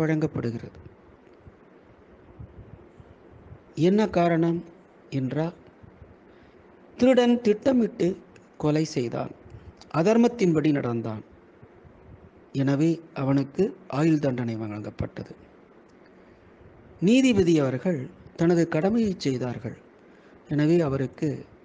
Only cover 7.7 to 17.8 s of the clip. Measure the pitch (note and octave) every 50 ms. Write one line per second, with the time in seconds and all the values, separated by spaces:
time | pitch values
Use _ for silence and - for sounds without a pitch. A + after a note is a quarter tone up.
7.7 | C4 B3 A3+ - - - - F3 F#3+ - - - - - - - _ _ - D3+
8.7 | D3 D#3 D#3+ D#3 - C#3 B2 A#2 A#2+ C3+ C#3 - - - - - - - - -
9.7 | - - - - - D3+ E3+ G#3 A3 A#3 A#3 A#3 A#3 - G3+ F3 D#3+ D#3 C#3+ D#3
10.7 | D3 C#3 B2+ B2 A#2 A#2 A2 A2+ G#2+ G#2+ - - - - - - - - - -
11.7 | - - - - - - - - - - - - _ - - - _ C3+ C3+ C3+
12.7 | C#3 C3+ D#3 E3 E3 D#3+ - - - - C3+ C3+ C#3 C#3 C3+ C3+ - - F#3 A#3+
13.7 | - - - - - C3+ D#3 E3 D#3 D3 D3 C#3 B2+ A#2+ B2 A#2 A2+ A2 A2+ G#2
14.7 | G#2 G#2+ G#2+ G#2 - - A#2 - - - - - A2+ - - - - - - -
15.7 | - - - - - - - - - - - - - - _ - - _ - -
16.7 | - - - - - - D#3+ F#3 A#3+ C4 C4 C4 A#3+ G3 F#3 E3 E3+ D3+ C#3 C3
17.7 | B2+ B2+